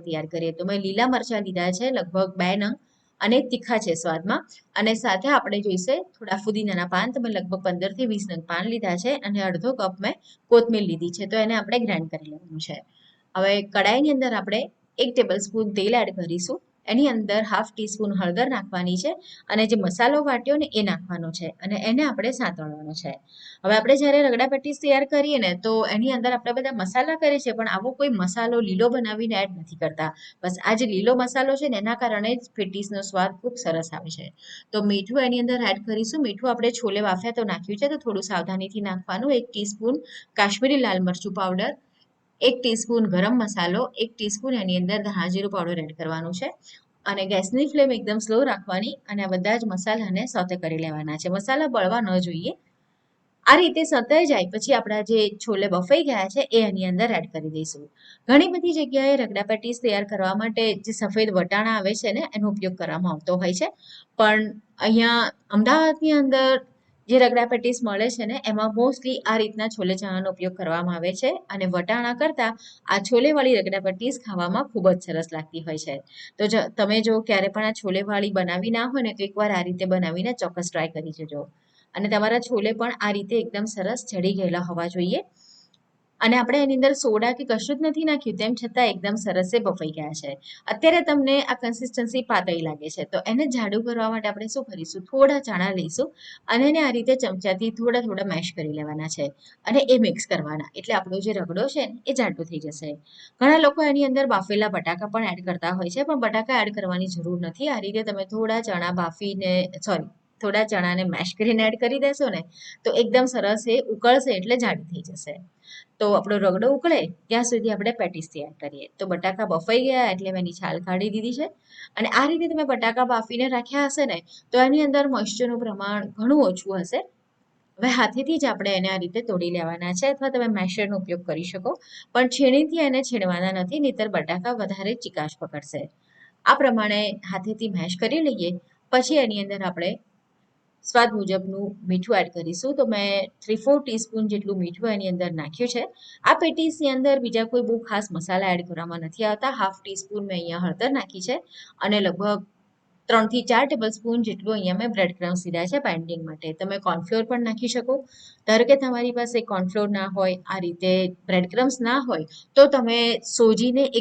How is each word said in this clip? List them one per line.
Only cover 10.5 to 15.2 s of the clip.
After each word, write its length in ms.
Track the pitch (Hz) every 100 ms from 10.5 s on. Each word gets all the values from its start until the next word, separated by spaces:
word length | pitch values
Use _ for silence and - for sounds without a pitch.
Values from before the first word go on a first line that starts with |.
કોથમીર 340 | 233 233 220 190
લીધી 260 | 160 175 175
છે. 80 | 196
તો 40 | 214 220
એને 100 | 226
આપણે 240 | 208 240 220
ગ્રાઇન્ડ 220 | 175 160
કરી 180 | 156 156
લેવાનું 300 | 151 175 156 -
છે. 100 | 143 - _ _ _ _ 185
હવે 160 | 196 202 202 208
કડાઈની 400 | 196 240 302 277
અંદર 160 | 254 220
આપણે 220 | 190 208 277 _ _ -
એક 60 | 262
ટેબલ 260 | 240